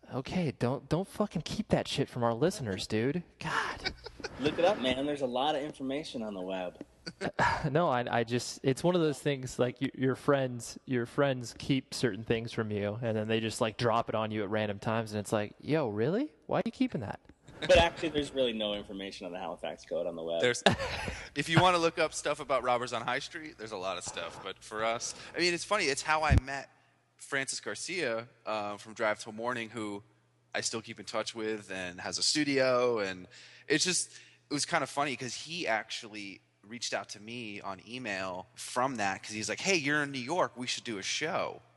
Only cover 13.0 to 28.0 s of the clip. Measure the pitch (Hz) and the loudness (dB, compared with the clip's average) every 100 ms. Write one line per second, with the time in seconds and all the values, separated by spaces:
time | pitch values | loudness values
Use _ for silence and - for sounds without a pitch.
13 | 117 110 107 113 113 - 117 - 120 113 | 0 0 2 2 2 0 -2 2 4 4
14 | 113 110 110 107 101 107 107 104 120 113 | 2 0 0 -2 0 0 0 -2 -2 0
15 | 113 107 101 110 107 - - 151 135 104 | 0 -4 0 0 -2 -8 0 0 2 2
16 | 117 196 302 - _ 147 208 - 254 180 | 2 2 0 -6 _ 0 0 0 -2 0
17 | 107 - _ - - - 160 175 170 - | -6 -8 _ -20 -20 -10 6 8 8 2
18 | 170 151 139 135 127 110 107 104 98 95 | -2 0 -2 2 0 2 -2 -2 -6 -8
19 | 98 - 95 87 90 87 82 80 - 87 | -8 -8 -8 -6 -6 -6 -6 -8 -6 -2
20 | 85 85 82 82 123 120 - - - - | -2 -4 -2 2 2 4 2 2 -2 -4
21 | - - - - 143 165 180 175 165 160 | -6 -6 -8 -4 4 8 8 8 4 4
22 | 156 - 156 147 135 131 123 123 123 117 | 0 2 -2 -2 2 2 4 2 2 -2
23 | 117 127 - 170 156 - 110 107 92 90 | -2 -2 -4 -12 -14 -12 -8 -4 -4 -4
24 | - - 85 80 98 92 - 107 110 117 | -6 -8 -8 -8 -10 -10 -10 -2 0 0
25 | - - - - 175 175 - 208 165 139 | -4 -10 -10 0 0 0 0 0 2 0
26 | - 156 156 139 131 139 - _ _ _ | 2 2 6 4 4 -8 -10 _ _ _
27 | _ _ - 139 135 - - 104 - 180 | _ _ -4 -4 -2 -6 -6 -6 -6 -2